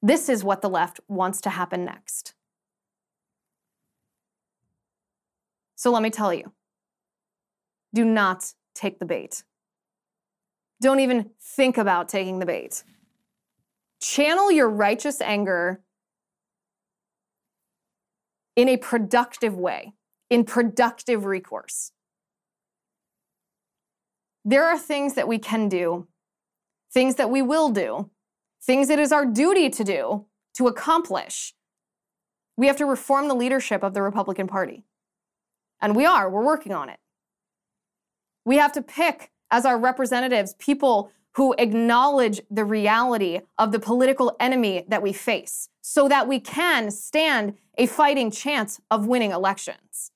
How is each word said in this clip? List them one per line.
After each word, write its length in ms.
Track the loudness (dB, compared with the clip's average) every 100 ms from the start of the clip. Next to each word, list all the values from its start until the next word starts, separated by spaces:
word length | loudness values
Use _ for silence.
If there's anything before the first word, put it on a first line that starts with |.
| 4
This 240 | 2 2
is 140 | -2
what 180 | 0 -2
the 80 | -2
left 300 | -2 -2 -4 _
wants 340 | -4 -4 -4
to 80 | -6
happen 340 | -6 -6 -6
next. 520 | -8 -12 -14 -14 -14 _ _ _ _ _ _ _ _ _ _ _ _ _ _ _ _ _ _ _ _ _ _ _ _ _ _ _ _ _ _ _ _ _ _ -4
So 140 | 0
let 140 | 0
me 80 | 0
tell 200 | -2 -2
you, 200 | -4 -8 _ _ _ _ _ _ _ _ _ _ _ _ _ _
do 140 | 0 2
not 480 | 4 2 -2 -8 -16 _ -8
take 240 | -8 -8
the 60 | -8
bait. 380 | -6 -8 -16 -18 _ _ _ _ _ _ _ _ _ _ _ _ _
Don't 200 | 2 4
even 320 | 2 0 -2 _
think 380 | -18 0 0 2
about 280 | 0 0 -2
taking 300 | -6 -4 -6
the 80 | -4
bait. 380 | -6 -8 -14 -16 _ _ _ _ _ _ _ _ _ _ _
Channel 520 | -6 0 2 4 4
your 180 | 4 4
righteous 520 | 2 0 0 -4 -6
anger 600 | -4 -2 -2 -2 -2 -4 _ _ _ _ _ _ _ _ _ _ _ _ _ _ _ _ _ _ _ _ _ _ _ _ _ _ _ 2
in 140 | 4
a 80 | 4
productive 800 | 0 -2 0 0 0 -4 -4 -2
way, 360 | -4 -6 -10 _ _ _ _
in 140 | 2
productive 840 | 2 0 -2 2 0 0 -4 -4 -2
recourse. 680 | -6 -8 -14 -12 -12 -12 _ _ _ _ _ _ _ _ _ _ _ _ _ _ _ _ _ _ _ _ _ _ _ _ _
There 220 | 0 2 4
are 120 | 0
things 380 | -2 -4 -2 -2
that 120 | -2
we 120 | -2
can 280 | -2 -2 0
do, 400 | 0 -2 -4 -8 _ _ _ _ _ _ _ _
things 220 | 0 2 2
that 160 | 0
we 100 | 0
will 280 | 0 2 2
do, 420 | 0 -2 -6 -10 _ _ _ _ _ 0
things 240 | 2 4
it 80 | 2
is 140 | 4
our 140 | 2 2
duty 440 | 2 2 4 2
to 140 | 0
do, 420 | -4 -2 -2 -6 -8 _ _ 0
to 120 | 0
accomplish. 880 | 0 0 0 0 -6 -8 -12 -12 _ _ _ _ _ _ _ _ _ _ 0
We 80 | 2
have 100 | 2
to 80 | 0
reform 420 | -2 0 0 0
the 80 | -2
leadership 480 | 0 -2 -2 -4
of 100 | -2
the 80 | -2
Republican 460 | -4 -2 -4 -4 -6
Party. 360 | -4 -6 -8 _ _ _ _ _ _ _ _ _ _
And 160 | 0 4
we 100 | 4
are, 240 | 4 2
we're 160 | 0 0
working 280 | 0 -4
on 160 | -8 -8
it. 100 | -14 _ _ _ _ _ _ _ _ _ _ _ _ _ _
We 140 | 2 4
have 140 | 4
to 100 | 0
pick 500 | -10 -2 -2 -2 -12 _ _
as 140 | 2 2
our 120 | 2
representatives 760 | 0 0 -2 0 0 0 -2 -6
people 560 | -4 0 2 2 0 _ _ 0
who 180 | 2 4
acknowledge 840 | 2 2 2 4 4 4 2 0 -6
the 160 | -4 -2
reality 760 | 0 2 2 2 0 -2 -4 -10 -2
of 120 | 0
the 80 | 0
political 560 | 0 2 2 2 0 0
enemy 460 | 0 2 0 -2 -2
that 160 | -2
we 100 | -2
face 560 | -4 -4 -4 -4 -12 -12 _
so 260 | -4 2 4
that 200 | 4 2
we 120 | -2
can 500 | -4 -2 0 0 -2
stand 640 | -8 -4 0 2 0 -2 -6 _ 0
a 80 | 0
fighting 460 | 4 2 4 -2
chance 500 | -4 -4 -4 -4 -8 _
of 160 | -2 0
winning 260 | 0 0
elections. 800 | 0 -2 -2 -8 -14 _ -16 -16